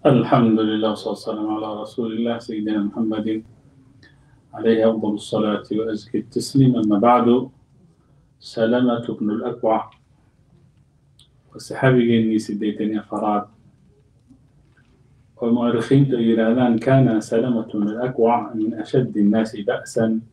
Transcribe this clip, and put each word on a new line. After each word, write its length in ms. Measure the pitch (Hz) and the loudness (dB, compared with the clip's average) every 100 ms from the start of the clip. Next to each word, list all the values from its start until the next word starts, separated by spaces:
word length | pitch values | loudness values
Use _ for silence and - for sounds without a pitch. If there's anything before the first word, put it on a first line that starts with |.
| - | 4
الحمد 520 | 127 107 123 117 110 | 4 4 4 4 4
لله 280 | 107 110 110 | 2 0 -2
والصلاة 220 | 104 110 | -2 -6
والسلام 380 | 101 - 107 107 107 | -8 -8 -6 -6 -6
على 120 | 110 107 | -6 -8
رسول 260 | 107 - 113 | -10 -6 -6
الله 260 | 110 117 117 | -4 -4 -4
سيدنا 400 | - 107 107 107 | -8 -8 -4 -2
محمد 640 | 101 117 110 107 107 110 - - _ _ _ _ - _ _ _ _ | -2 -4 -4 -2 -4 -6 -8 -20 _ _ _ _ -20 _ _ _ _
عليه 360 | 110 110 113 113 | -2 2 4 4
أفضل 220 | 110 107 | 2 -2
الصلاة 520 | 104 - 107 107 104 - | -4 -4 -2 0 -2 -4
وأزكى 460 | 107 113 107 - 113 | -4 -4 -6 -6 -8
التسليم. 580 | 107 123 117 139 131 117 | -6 -8 -2 2 2 2
أما 220 | 104 101 | 0 2
بعد، 500 | 117 120 117 123 135 _ _ _ _ _ _ _ _ _ | 4 4 4 2 0 _ _ _ _ _ _ _ _ _
سلمة 680 | - - 113 123 123 117 - 113 | -14 -2 0 2 2 -2 -6 -4
بن 80 | 107 | -4
الأكوع 600 | 107 123 113 113 107 - _ _ _ _ _ _ _ _ _ _ _ _ _ _ _ _ | -4 -6 -4 0 0 -4 _ _ _ _ _ _ _ _ _ _ _ _ _ _ _ _
والصحابي 480 | - - - 131 127 117 | -20 -14 0 4 4 4
جيني 320 | 117 110 107 | 2 2 0
سديتني 640 | 107 104 104 104 107 107 | -2 -4 -4 -2 -4 -4
أفراد 440 | - 104 107 104 - _ _ _ _ _ _ _ _ - _ _ _ _ _ _ _ _ _ _ | -6 -6 -2 -2 -4 _ _ _ _ _ _ _ _ -20 _ _ _ _ _ _ _ _ _ _
والمؤرخين 680 | 117 120 120 113 - 135 | 0 2 2 0 4 4
يقولون 760 | 139 120 113 110 113 123 123 113 | 4 2 2 2 2 2 2 2
كان 420 | 135 135 123 110 | 4 4 4 2
سلمة 480 | - 113 123 117 - | 0 -2 0 -2 -4
بن 140 | 107 104 | -2 -2
الأكوع 680 | 110 131 131 113 120 104 | -2 -6 0 2 2 -2
من 200 | 113 107 | -4 -4
أشد 420 | 110 - 131 - 107 | -6 -2 -2 -2 0
الناس 400 | 101 110 110 107 | 2 2 0 -4
بأسا 640 | 101 - - - 113 113 - | -4 -6 -6 -2 -2 -2 -6